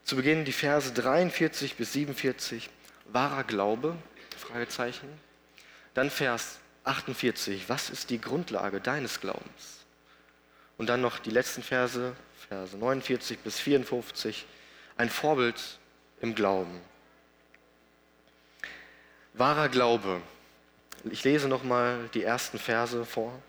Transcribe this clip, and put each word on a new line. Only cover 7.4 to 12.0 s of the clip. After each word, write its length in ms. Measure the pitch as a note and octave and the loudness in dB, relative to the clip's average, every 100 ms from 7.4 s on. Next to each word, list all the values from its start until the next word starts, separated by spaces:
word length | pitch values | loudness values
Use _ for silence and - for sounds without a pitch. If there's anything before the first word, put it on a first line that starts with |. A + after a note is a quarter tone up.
| - G2 - | -4 -4 -4
Was 220 | B2 - | -4 -4
ist 180 | A#2 - | -8 -4
die 100 | A#2+ | -4
Grundlage 600 | A2+ C#3 F3 G#2 G2 G2 | -2 -4 -2 -2 -2 -2
deines 400 | A#2+ C#3+ A#2+ - | -2 -2 -4 -6
Glaubens? 640 | F#2+ - - - - - - _ _ - _ _ _ _ - _ | -6 -8 -10 -18 -20 -20 -20 _ _ -20 _ _ _ _ -20 _
Und 100 | A2+ | 0
dann 140 | B2 | 4
noch 180 | B2 - | 2 0
die 120 | - | 2
letzten 300 | A2+ B2+ - | 2 2 -4
Verse, 540 | - C3 B2 B2 | -2 2 2 0